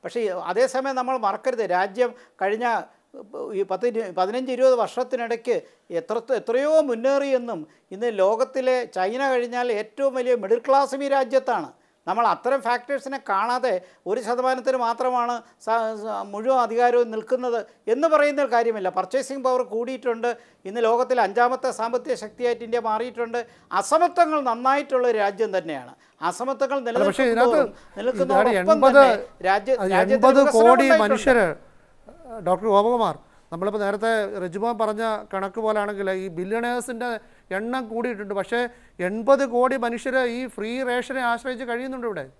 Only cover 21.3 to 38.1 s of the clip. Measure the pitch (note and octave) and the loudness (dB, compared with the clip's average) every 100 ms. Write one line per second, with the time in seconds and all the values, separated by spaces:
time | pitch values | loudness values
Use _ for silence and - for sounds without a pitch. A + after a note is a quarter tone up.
21.3 | G3+ A#3+ B3+ C4 G#3+ A3+ A#3+ A#3+ A#3+ G#3+ | 2 2 2 -4 -4 -4 -4 -4 -6 -6
22.3 | - A#3+ A#3 A#3 A#3 A3+ G#3+ B3 A3+ A#3 | -4 -4 -4 -4 -4 -2 -2 -4 -6 -6
23.3 | A#3 A#3 - _ F#3 G3+ D#4+ F4 F4 E4 | -6 -8 -16 _ -4 2 4 4 4 2
24.3 | D#4 C4 A#3 B3+ C#4 C#4+ C4 B3 G#3+ G3+ | 2 0 0 2 2 2 0 2 2 0
25.3 | G3 G#3+ F#3+ E3 C#3+ B2 - _ _ D#3+ | 0 -2 -2 -4 -10 -10 -20 _ _ -6
26.3 | F3 B3+ C4+ C4+ C#4 A#3+ A#3 G3+ - B3+ | -4 -6 -2 -2 -2 -4 0 0 2 0
27.3 | A3+ A#3+ - A#3+ - - - A3+ A#3 C4 | 4 4 4 0 -4 -18 -6 -4 -2 2
28.3 | C4+ A#3 G#3 F#3 G#3+ C4 C#4 C4+ G#3+ - | 4 4 2 4 6 8 8 8 6 -4
29.3 | - F#3 G3+ G3+ B3+ F#3+ F#3+ F#3+ C4 C4 | -6 0 0 2 0 2 2 4 6 6
30.3 | C4+ C#4 A#3 A3+ B3 C4+ G#3+ G#3 C4+ - | 6 6 6 8 8 6 4 4 2 4
31.3 | A#3+ F#3 D3 - _ _ _ - - C#4+ | 4 4 -2 -14 _ _ _ -20 -20 -18
32.3 | A3+ F3+ F3+ G#3+ G3+ G#3+ B3 G#3 D3 _ | -8 -2 0 2 2 4 2 0 -2 _
33.3 | _ _ E3+ G3 G#3 G3+ G3+ A3+ A3+ G3+ | _ _ -6 -4 -2 -4 -2 0 0 -2
34.3 | G#3 F3+ E3+ A3+ A3+ A3 G#3+ A3+ G#3+ - | -6 -8 -4 -4 -2 -2 -2 -4 -4 -6
35.3 | G3 G3 A3+ A3 G#3+ G3+ G3+ G3 F#3+ F#3+ | -6 -6 -4 -2 0 -2 -4 -4 -4 -6
36.3 | E3 F#3+ A3+ A#3+ B3 A#3+ A#3 B3 A3+ - | -8 -6 -4 -2 -4 -6 -8 -8 -8 -12
37.3 | _ _ F#3+ A3+ C4 A3+ A3+ A#3+ | _ _ -6 -4 -6 -6 -6 -6